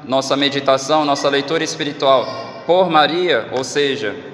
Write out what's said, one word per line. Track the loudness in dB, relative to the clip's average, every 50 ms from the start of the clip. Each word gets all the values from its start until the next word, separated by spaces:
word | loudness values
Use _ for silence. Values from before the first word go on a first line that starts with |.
| -6
nossa | -2 -2 -2 0 0 -2
meditação, | 0 0 0 0 0 2 2 2 2 2 0 0 2 2
nossa | 2 0 0 0 0
leitura | 0 0 0 0 -2 -2 -2
espiritual | -4 -6 -6 -6 -8 -4 0 2 4 4 4 2 -2 -8 -10 -12 -14 -14 -12 0
por | 2 4 4 4 4
Maria, | 4 4 4 4 2 -2 0 2 0 0 0 -2
ou | -6 -6 -4
seja | -2 -2 0 0 0 -2 -2 -4 -6 -6 -8 -14 -16